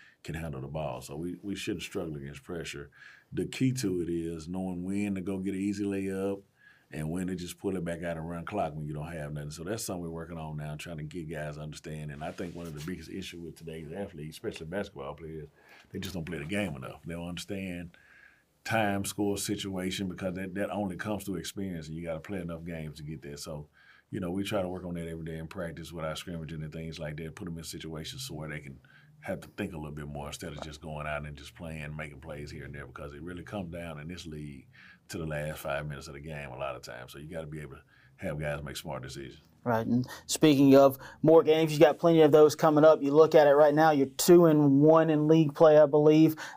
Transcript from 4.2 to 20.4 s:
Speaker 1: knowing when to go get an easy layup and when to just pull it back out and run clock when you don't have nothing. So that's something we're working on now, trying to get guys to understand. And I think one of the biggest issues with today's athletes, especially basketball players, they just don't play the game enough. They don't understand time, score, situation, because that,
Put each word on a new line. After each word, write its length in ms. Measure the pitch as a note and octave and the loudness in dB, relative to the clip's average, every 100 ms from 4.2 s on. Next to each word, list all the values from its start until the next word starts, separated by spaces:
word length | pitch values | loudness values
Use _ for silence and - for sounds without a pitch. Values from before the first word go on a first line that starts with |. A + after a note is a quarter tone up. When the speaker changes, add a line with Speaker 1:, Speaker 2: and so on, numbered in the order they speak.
| E2 E2 D#2+ | -4 -8 -8
Speaker 1:
knowing 360 | F#2 F#2 F2 | -8 -6 -6
when 320 | F#2 G2 G2+ F#2+ | -6 -4 -4 -4
to 60 | |
go 180 | F2+ G2 | -6 -6
get 140 | F#2+ F#2+ | -4 -4
an 40 | |
easy 240 | G2 G2+ | -4 -2
layup 580 | G2+ G2 F#2+ F#2+ G2 G2 - _ _ _ _ | -4 -4 -4 -4 -4 -6 -10 _ _ _ _
and 160 | D2+ D#2 | -8 -6
when 180 | F2 F2+ | -4 -4
to 80 | F#2 | -6
just 220 | F2 - | -8 -8
pull 160 | G2+ F#2+ | -6 -4
it 80 | |
back 200 | E2+ E2+ | -6 -6
out 120 | F2 E2 | -6 -6
and 120 | D#2+ | -8
run 160 | E2+ E2 | -10 -6
clock 280 | G2+ E2 D2+ | -4 -4 -4
when 100 | D2+ | -8
you 80 | |
don't 180 | D2+ D2+ | -8 -8
have 220 | E2 D2 | -10 -10
nothing. 180 | D2 D2 | -10 -10
So 120 | D2+ | -12
that's 200 | E2 A2 | -8 -8
something 200 | - F#2 | -8 -8
we're 60 | E2+ | -8
working 260 | E2 D#2+ E2 | -10 -10 -10
on 200 | D#2 D2+ | -10 -10
now, 180 | D2+ D2+ | -10 -10
trying 200 | F2 E2 | -12 -12
to 60 | |
get 260 | D2+ F2 D#2 | -10 -10 -10
guys 260 | D#2+ D2+ D2 | -8 -10 -10
to 60 | |
understand. 500 | D2+ D2 E2 D2+ D2+ | -12 -14 -12 -10 -10
And 120 | C#2+ | -10
I 80 | D#2 | -10
think 240 | - F#2 E2+ | -8 -10 -10
one 120 | E2+ | -12
of 60 | |
the 120 | D2 D2+ | -12 -10
biggest 240 | F2 D#2+ | -10 -10
issues 320 | F#2 F2+ F2 | -12 -12 -12
with 140 | E2 D2+ | -14 -14
today's 340 | D#2+ D#2+ D2+ | -14 -12 -12
athletes, 440 | F2 G2+ D#2+ D2+ D2+ | -10 -10 -10 -12 -10
especially 320 | A2 F2 D#2+ | -10 -10 -8
basketball 460 | F#2 G2 - C#2 D2 | -8 -8 -10 -12 -12
players, 320 | D#2+ D#2+ D2 _ _ - _ | -12 -12 -14 _ _ -20 _
they 80 | F#2+ | -12
just 140 | F#2+ | -10
don't 120 | F#2 D#2+ | -8 -8
play 120 | E2 | -8
the 80 | D2 | -6
game 300 | G2+ G2+ C#2+ | -4 -4 -6
enough. 260 | B1+ - - | -12 -14 -12
They 80 | E2 | -10
don't 120 | F2 | -8
understand 640 | F2 - G2 F#2+ F2 F2 - _ _ - _ _ _ | -10 -10 -8 -8 -8 -12 -16 _ _ -20 _ _ _
time, 400 | - A2+ G#2 G2 G2 | -4 0 0 -2 -4
score, 320 | - G2+ G2+ | -2 -2 -2
situation, 720 | - G#2 G2 F#2+ F#2 F#2 G2 | -4 -6 -6 -6 -6 -4 -6
because 280 | F2 F#2+ | -6 -6
that, 180 | F2+ | -6